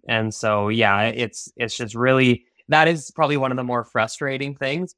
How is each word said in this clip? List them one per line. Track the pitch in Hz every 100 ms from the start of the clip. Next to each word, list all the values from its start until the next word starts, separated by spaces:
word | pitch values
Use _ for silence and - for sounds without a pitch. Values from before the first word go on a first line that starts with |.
| -
and | 113 110
so, | - 110 104 104
yeah, | 113 107 101
it's, | 113 113 113 - - -
it's | 117 -
just | 113
really, | 117 127 131 127 120 _ _ -
that | 151 160
is | 165 -
probably | - 147 147
one | 131
of | 127
the |
more | 123 120
frustrating | 113 117 113 - 139 135 139
things, | 139 135 151 180